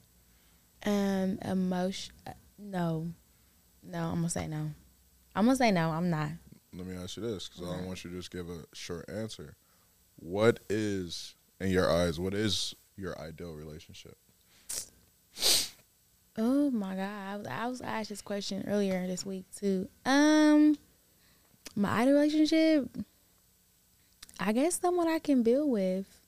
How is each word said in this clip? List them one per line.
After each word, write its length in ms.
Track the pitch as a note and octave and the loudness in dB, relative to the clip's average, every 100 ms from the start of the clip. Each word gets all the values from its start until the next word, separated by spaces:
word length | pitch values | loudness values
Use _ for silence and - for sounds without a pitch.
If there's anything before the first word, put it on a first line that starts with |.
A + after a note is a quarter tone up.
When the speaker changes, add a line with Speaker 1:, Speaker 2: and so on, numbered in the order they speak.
| _ _ _ _ _ _ _ _ - | _ _ _ _ _ _ _ _ -2
Speaker 1:
Um, 540 | G3+ G3 G3 F#3+ F#3+ | 0 2 0 0 -2
emotion, 720 | - F#3+ F#3 F3+ F#3 G3 - - - | -4 -2 -2 -2 -2 -4 -12 -16 -18
uh, 40 | - _ - | -20 _ -20
no. 480 | G3+ F#3 E3+ D#3+ E3+ E3 _ _ _ _ _ _ | -8 -4 -2 -2 -6 -10 _ _ _ _ _ _
No, 220 | F3 E3+ E3 | -12 -8 -4
I'm 60 | E3+ | -2
gonna 140 | E3+ | -2
say 180 | F3 D#3+ | -4 -6
no. 240 | D#3 D#3 D3+ - _ _ _ _ - | -6 -6 -10 -18 _ _ _ _ 0
I'm 100 | A3+ | 2
gonna 100 | C4 | 4
say 160 | A#3+ | 4
no, 180 | F3+ E3 | 4 2
I'm 200 | D#3+ F3+ | 0 0
not. 200 | D#3 D3+ E3 - - _ | 0 -2 -8 -16 -20 _
Speaker 2:
Let 120 | - F#2 | -12 -10
me 80 | F#2 | -10
ask 220 | F2 - | -10 -8
you 60 | |
this, 240 | A2+ F#2+ - | -6 -6 -10
'cause 140 | - | -10
I 40 | F2 | -8
don't 100 | F2+ | -6
Speaker 1:
Okay. 60 | F#2 | -8
Speaker 2:
want 160 | F2+ | -10
you 60 | F2 | -10
to 60 | F2+ | -10
just 140 | E2+ | -10
give 180 | F2+ E2+ | -10 -10
a 160 | E2+ - | -12 -14
short 360 | - - E2+ - | -14 -10 -10 -10
answer. 460 | G2+ A2 - - - _ _ _ _ _ - | -8 -8 -10 -16 -20 _ _ _ _ _ -18
What 420 | D#2+ F#2+ A2+ A2 - | -6 2 4 4 0
is, 680 | G#2 G#2+ G2 F2 - - - _ - | -2 -2 -2 -6 -10 -12 -18 _ -6
in 100 | F#2+ | 2
your 180 | F#2 F#2 | 4 4
eyes, 300 | E2 F2 D#2+ | 4 2 0
what 140 | F#2+ | -2
is 420 | G2+ G#2+ F#2 - - _ - | -2 0 -2 -4 -8 _ -12
your 200 | F#2 - | -10 -10
ideal 340 | E2 D#2+ F2 | -12 -14 -14
relationship? 640 | D2+ D#2 D2+ - - - - _ _ _ _ - - - _ _ _ _ - - - - - _ _ _ _ _ - | -14 -14 -16 -18 -20 -20 -20 _ _ _ _ -12 -10 -10 _ _ _ _ -2 2 2 0 -10 _ _ _ _ _ -4
Speaker 1:
Oh 320 | A3+ C#4 D4 | 0 2 2
my 260 | A#3 F#3+ F#3+ | 0 -4 -6
God. 100 | G3 G#3 G3 | -6 -8 -10
I 80 | G#3 | -10
was, 100 | G3+ | -8
I 200 | B2+ A#3 | -6 -6
was 140 | B3+ | -6
asked 280 | - A3 G#3+ | -6 -6 -8
this 120 | G3+ | -10
question 420 | - G3+ - F#3+ - | -8 -6 -6 -6 -2
earlier 400 | G#3 G3 F#3 F#3 | 0 0 -2 -4
this 180 | F3+ G3 | -6 -8
week 200 | F#3+ F#3 - | -10 -12 -6
too. 320 | G3+ F#3+ F#3 _ - | -2 0 -2 _ 2
Um, 720 | C#4 D4+ D4+ D4+ D4+ D4+ D4 _ _ _ _ _ _ _ _ - - | 6 8 8 8 8 6 4 _ _ _ _ _ _ _ _ -8 -2
my 260 | G3+ - | 0 2
ideal 120 | B3+ C#4+ | 4 6
relationship, 760 | D4+ D#4 D4+ D#4+ D#4+ D#4 B3 - - _ _ _ _ _ _ _ _ _ _ _ - - | 4 4 4 4 6 4 0 -6 -12 _ _ _ _ _ _ _ _ _ _ _ -18 -6
I 120 | G3 | -2
guess 280 | A3 D#4 - | 0 0 0
someone 280 | F4+ F4+ E4 | 0 2 2
I 120 | D#4+ | 0
can 240 | D4+ C4 | 2 4
build 260 | A3+ B3+ D4+ | 4 4 4
with. 340 | A3 F#3 F#3 G3 - | 2 2 0 -4 -14